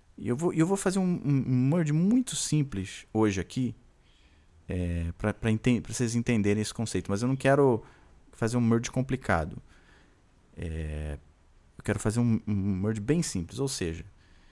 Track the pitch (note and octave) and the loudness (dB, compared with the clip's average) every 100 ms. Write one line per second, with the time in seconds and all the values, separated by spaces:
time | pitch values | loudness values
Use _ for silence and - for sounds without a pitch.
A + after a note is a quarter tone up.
0 | _ - A2 A#2+ E3+ D#3+ E3 G3 G3 F#3+ | _ -8 -4 -2 0 2 2 2 0 0
1 | F3+ F3 C#3 C#3 C3 B2+ C3 F3 D3+ D#3 | 0 0 2 0 2 2 2 2 2 2
2 | F#3+ B3 - - - D3+ C3+ G2 F#2+ - | 4 2 0 -4 0 0 0 -4 -8 -12
3 | - G#2+ G#2+ F#2+ E2 C3 A#2+ - _ _ | -4 2 2 2 -4 -4 -4 -6 _ _
4 | _ _ _ _ _ - - F2+ F2 E2+ | _ _ _ _ _ -18 -8 -4 -2 -2
5 | E2+ - G#2+ - A2+ A2 B2 A#2 - - | -4 -2 -4 -2 0 2 2 2 0 -2
6 | A#2+ A#2 A#2 A2+ G2+ G#2 G#2+ - A2 F#2 | -2 0 2 2 4 2 0 -6 -4 -4
7 | F2 G2+ B2 C3 C3+ C#3 C#3 A2 - - | -2 -2 -2 2 4 6 6 2 -2 -20
8 | - - - - A2+ B2 A#2 A#2 A#2+ - | -20 -20 -18 -4 -2 2 2 2 0 -4
9 | C3+ B2+ - E2+ D#2 - - - - - | -2 -2 0 0 0 -8 -16 -20 -20 -20
10 | - _ _ _ _ - E2 D#2+ D#2 D2+ | -20 _ _ _ _ -10 -8 -6 -6 -6
11 | D2+ C#2+ - _ _ _ _ - - G#2 | -8 -10 -14 _ _ _ _ -8 -4 -2
12 | A2 A2+ A#2+ A2 - G2+ G2 F#2 G#2 A2 | 0 2 2 2 0 -2 0 0 -2 -2
13 | G#2+ E3 D#3 F#2 E2+ A2+ C3+ - E2+ E2 | 0 0 0 -4 -6 -6 -6 -4 -4 -6
14 | - - - - - | -12 -20 -20 -20 -20